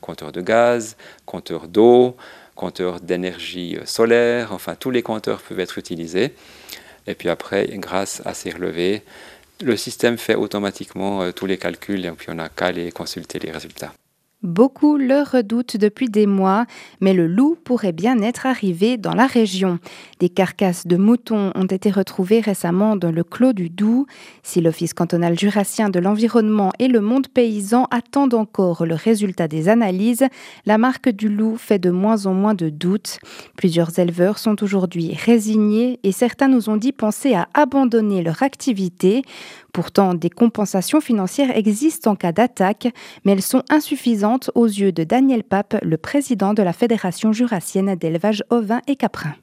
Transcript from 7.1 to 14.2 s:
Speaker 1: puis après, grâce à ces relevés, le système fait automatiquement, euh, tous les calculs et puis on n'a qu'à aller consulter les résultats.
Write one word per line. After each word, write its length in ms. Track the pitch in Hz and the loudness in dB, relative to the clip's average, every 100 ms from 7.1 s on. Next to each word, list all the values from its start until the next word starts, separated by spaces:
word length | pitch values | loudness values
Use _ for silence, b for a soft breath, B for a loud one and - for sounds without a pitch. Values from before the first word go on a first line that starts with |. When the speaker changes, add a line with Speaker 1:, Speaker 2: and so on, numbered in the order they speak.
| - | -10
Speaker 1:
puis 140 | - | -6
après, 400 | 85 - 98 98 101 | -6 -4 -2 -2 -6
grâce 460 | 90 92 98 - - | -8 -6 -6 -8 -10
à 80 | |
ces 160 | 90 95 | -10 -10
relevés, 540 | 85 90 82 90 107 - B B B B _ | -8 -8 -2 -2 -2 -8 B B B B _
le 140 | 151 107 | -4 -4
système 400 | - - 120 117 | -4 -2 -2 -2
fait 160 | - | -2
automatiquement, 880 | 110 107 107 101 - 98 - 95 98 | -2 -2 -4 -6 -8 -14 -8 -6 -4
euh, 100 | 90 | -6
tous 140 | 90 98 | -6 -6
les 120 | 95 | -4
calculs 460 | 87 85 - 101 | -6 -8 -8 -6
et 80 | 87 | -6
puis 160 | 82 - | -10 -12
on 20 | |
n'a 160 | 82 80 | -10 -10
qu'à 180 | - 90 | -4 -4
aller 240 | 90 87 | -4 -8
consulter 460 | - 85 - - - | -10 -12 -12 -12 -12
les 140 | 80 | -10
résultats. 420 | 80 85 - - - _ _ | -12 -14 -16 -16 -16 _ _